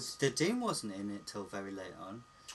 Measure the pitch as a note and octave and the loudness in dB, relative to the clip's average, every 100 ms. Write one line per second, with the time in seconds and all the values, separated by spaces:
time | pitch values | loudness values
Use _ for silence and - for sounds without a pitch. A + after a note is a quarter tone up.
0 | - - C#3 C#3 E3+ B3 A3+ D#3 A2 G2 | 0 4 4 6 4 6 2 2 -2 -2
1 | G2+ G2+ - G#2 F#2+ G2+ G2 G2 F2+ F2 | -4 -4 -6 -6 -4 -4 -4 -6 -8 -8
2 | F#2 A#2 - - - | -8 -10 -12 -18 -16